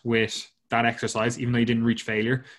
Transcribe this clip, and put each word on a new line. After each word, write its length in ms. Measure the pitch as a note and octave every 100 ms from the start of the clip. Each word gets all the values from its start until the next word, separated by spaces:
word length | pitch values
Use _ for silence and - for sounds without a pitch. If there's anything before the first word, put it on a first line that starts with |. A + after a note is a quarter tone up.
with 440 | A#2 A2+ G#2+ - - _ -
that 160 | A#2 A#2
exercise, 540 | A#2+ A2+ A2 A#2 B2
even 120 | A#2+
though 60 | A#2+
you 80 | A#2
didn't 180 | A#2
reach 200 | A#2 A2+
failure. 420 | - G#2+ A2+ C3 -